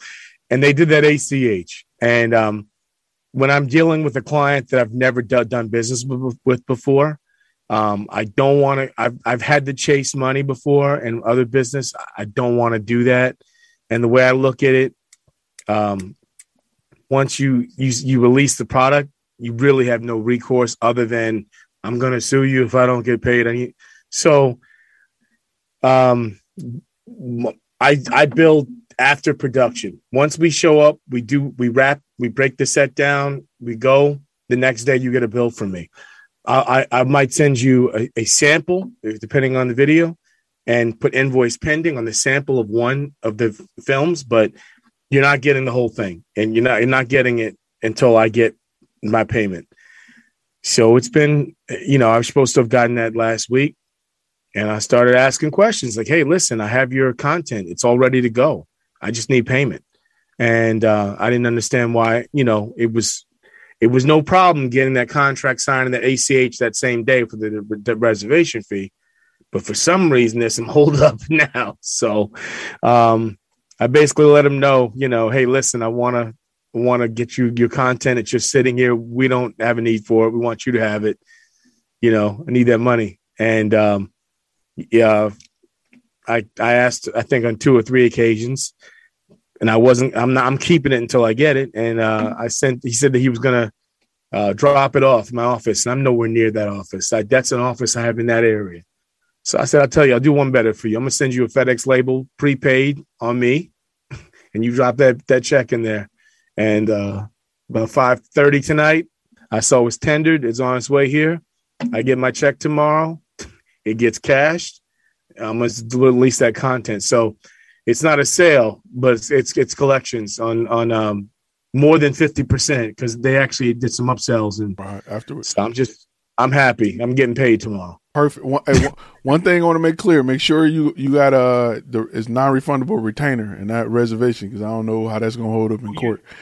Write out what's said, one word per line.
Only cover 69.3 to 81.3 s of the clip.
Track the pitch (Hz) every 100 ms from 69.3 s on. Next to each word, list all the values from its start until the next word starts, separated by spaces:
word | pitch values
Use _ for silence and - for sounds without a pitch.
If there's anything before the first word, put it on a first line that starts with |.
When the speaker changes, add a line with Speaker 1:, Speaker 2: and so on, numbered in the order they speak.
| _ _
Speaker 1:
But | 98
for | -
some | 104 - 185 175
reason, | 131 117 117
there's | 117 -
some | 117
<laughs> | 151
holdup | 147 147 151 117 -
now. | 156 147 123 113 -
So, | - - 117 104 104 - - - - -
um, | 113 120 117 113 113 104 _ _ _ -
I | 120
basically | 147 147 - 151
let | 147 143
him | 139
know, | 139 131 123 113
you | 135
know, | 120 113
"Hey, | 135 123
listen, | 135 127 120
I | 113
wanna, | 120 123 123 113 113 _ _ _
wanna | 117 123 123 120
get | 113 120 -
you | 120 117
your | 117
content. | - 127 123 139 120
It's | 107
just | 123 -
sitting | 139 127 120
here. | 123 120
We | 117 120 131
don't | 127 123 -
have | 113 117
a |
need | 117 113 104
for | 113 113
it. |
We | 117
want | 117 110 -
you |
to | 120
have | 110 104 107
it. | - _